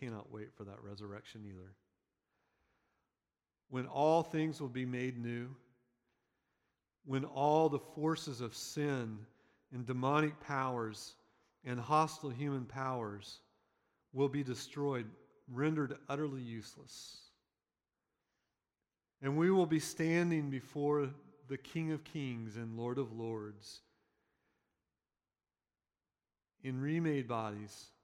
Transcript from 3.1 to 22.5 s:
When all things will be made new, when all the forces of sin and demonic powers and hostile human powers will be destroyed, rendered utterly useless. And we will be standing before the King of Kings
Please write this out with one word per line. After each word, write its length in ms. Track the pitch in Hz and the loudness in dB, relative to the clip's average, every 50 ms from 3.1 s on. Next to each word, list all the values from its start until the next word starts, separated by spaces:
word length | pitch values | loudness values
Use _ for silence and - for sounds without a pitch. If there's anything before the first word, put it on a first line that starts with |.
| _ _ _ _ _ _ _ _ _ _ _ - | _ _ _ _ _ _ _ _ _ _ _ -6
When 160 | 135 127 123 | -2 -2 -2
all 380 | - - 139 147 156 160 165 160 | -2 2 4 6 6 6 6 4
things 400 | 160 - 160 156 160 147 - 151 | 4 2 0 2 2 0 -2 -6
will 60 | 131 | -4
be 180 | 120 127 127 | -2 -2 -2
made 360 | 127 123 123 127 127 123 120 117 | -2 -2 -2 -2 -2 -2 -2 -4
new, 320 | 117 120 120 120 123 135 - - _ _ _ _ _ _ _ _ _ _ _ _ _ _ _ _ _ _ _ _ _ _ _ _ _ _ _ - | -4 -4 -4 -6 -8 -12 -16 -20 _ _ _ _ _ _ _ _ _ _ _ _ _ _ _ _ _ _ _ _ _ _ _ _ _ _ _ -6
when 220 | 151 131 135 135 | -2 0 0 0
all 420 | 135 - 131 139 147 151 156 160 156 | -2 0 2 4 6 6 8 6 6
the 100 | 143 135 | 4 2
forces 600 | - - - - 151 156 160 156 - 156 135 113 | -2 -4 -6 0 2 2 2 0 -2 -6 -6 -4
of 140 | 123 113 117 | -6 -6 -6
sin 640 | - - - - 156 147 147 139 131 120 113 110 104 107 - _ _ _ _ _ _ _ - - | -8 -8 -6 -2 0 0 2 2 0 -2 -4 -6 -8 -12 -14 _ _ _ _ _ _ _ -12 -8
and 100 | 123 123 | -8 -4
demonic 560 | 113 127 127 127 135 143 151 156 151 147 151 | -2 -2 2 4 4 6 6 4 4 2 -2
powers 760 | - - 143 135 135 131 127 120 113 110 107 104 - - - _ _ _ _ _ _ _ _ _ - | -8 -4 -2 0 0 0 0 -2 -2 -4 -4 -8 -12 -14 -16 _ _ _ _ _ _ _ _ _ -8
and 160 | 131 123 123 | -6 -4 -4
hostile 500 | 117 120 151 156 160 151 - - - 143 | 0 4 6 6 6 4 2 -4 -6 -6
human 340 | 120 120 147 143 139 135 123 | -4 -2 -2 -2 0 -2 -4
powers 760 | 104 - 135 135 131 131 123 113 104 101 101 98 - - - _ _ _ _ _ _ _ _ _ _ _ _ _ _ - | -6 -6 -6 -4 -2 -2 -2 -4 -4 -6 -8 -10 -12 -16 -18 _ _ _ _ _ _ _ _ _ _ _ _ _ _ 0
will 160 | 131 139 139 | 2 2 2
be 160 | 127 147 143 | 2 0 0
destroyed, 640 | 127 123 113 - - - 147 143 143 135 123 113 107 - - - _ _ _ _ - 123 | -2 -2 -4 -6 -8 -6 -2 0 0 0 0 -2 -6 -10 -16 -20 _ _ _ _ -8 -2
rendered 440 | 123 143 156 160 151 143 127 107 - - - | 2 2 4 4 4 2 0 -2 -6 -6 -4
utterly 320 | 135 139 151 147 135 135 | -2 -2 -2 -2 -2 -4
useless. 760 | 123 117 113 113 104 - - - - - - - - - - - - - _ _ _ _ _ _ _ _ _ _ _ _ _ _ _ _ _ _ _ _ _ _ _ _ _ _ _ _ _ _ _ _ _ _ _ _ _ - | -6 -6 -8 -8 -8 -10 -16 -18 -18 -16 -16 -16 -14 -14 -16 -18 -20 -20 _ _ _ _ _ _ _ _ _ _ _ _ _ _ _ _ _ _ _ _ _ _ _ _ _ _ _ _ _ _ _ _ _ _ _ _ _ -6
And 160 | 135 139 139 | -2 0 4
we 140 | 151 170 180 | 6 6 8
will 160 | 190 190 180 | 8 8 6
be 140 | 156 160 156 | 6 4 2
standing 680 | 151 - - - 160 160 165 170 175 175 170 160 147 143 | 2 0 -2 0 2 4 6 6 6 4 4 2 2 0
before 600 | 135 131 - - - 151 143 143 147 147 143 131 139 - - - - - - - | -2 -4 -4 -6 -4 0 2 4 4 4 4 0 -2 -8 -16 -20 -20 -16 -10 -8
the 100 | 139 131 | -8 -8
King 320 | - - - 165 160 160 | -6 -6 -4 -2 0 0
of 140 | 156 151 156 | 0 -2 -4
Kings 520 | - - 160 143 131 120 117 113 110 | -6 -6 -4 -4 -2 -4 -4 -6 -6